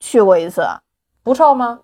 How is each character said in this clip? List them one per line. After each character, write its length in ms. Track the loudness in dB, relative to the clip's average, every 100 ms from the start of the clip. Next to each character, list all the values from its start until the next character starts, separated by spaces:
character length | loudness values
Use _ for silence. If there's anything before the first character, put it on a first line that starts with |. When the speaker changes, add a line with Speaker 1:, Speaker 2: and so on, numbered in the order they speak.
Speaker 1:
去 200 | -2 2
过 160 | 2 2
一 140 | 0
次。 160 | -6 -6 -8 _ _ _ _
Speaker 2:
不 120 | -6
臭 200 | 2 2
吗？ 240 | 2 -4 -10